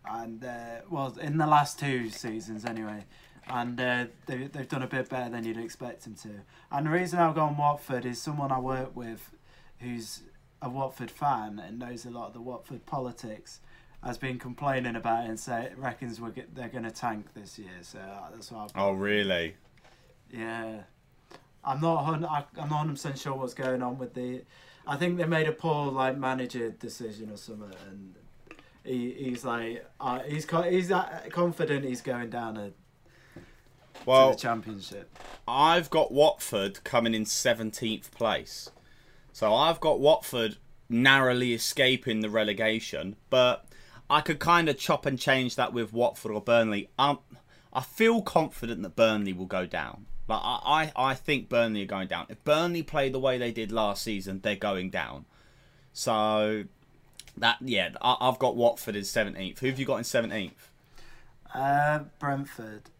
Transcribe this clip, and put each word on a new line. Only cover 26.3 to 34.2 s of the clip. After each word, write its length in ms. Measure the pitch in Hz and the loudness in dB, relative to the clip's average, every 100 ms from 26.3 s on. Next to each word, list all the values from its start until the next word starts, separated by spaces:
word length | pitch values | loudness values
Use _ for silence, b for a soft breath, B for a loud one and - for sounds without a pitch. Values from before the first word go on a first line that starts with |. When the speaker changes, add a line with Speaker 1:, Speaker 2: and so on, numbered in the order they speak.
| 131 123 127 117 | -2 -4 -4 -6
Speaker 1:
decision 600 | - 117 - 117 104 107 | -6 -12 -10 -10 -10 -12
or 60 | 104 | -14
something, 360 | - 107 101 92 95 | -14 -14 -14 -16 -16
and 260 | 98 95 87 - - - B B B | -16 -16 -20 -20 -20 -20 B B B
he, 280 | - 127 123 | -6 -4 -4
he's 320 | 127 135 123 | -4 -6 -4
like, 400 | 127 117 113 117 - - | -4 -4 -4 -8 -12 -6
uh, 200 | 123 123 | -4 -2
he's 240 | 139 151 | -2 -4
co-, 160 | - 170 | 0 0
he's, 300 | 175 185 175 | 4 2 4
uh, 300 | 190 - 165 - | 0 0 -8 -6
confident 540 | 175 175 170 156 143 | 0 0 2 0 0
he's 160 | 131 123 | -2 -4
going 280 | 135 123 120 | -4 -4 -4
down 280 | 120 113 110 | -6 -6 -6
a, 140 | 101 - _ _ - B B B B B B _ - - | -10 -12 _ _ -20 B B B B B B _ -20 -8
Speaker 2:
Well, 260 | - 131 | 6 10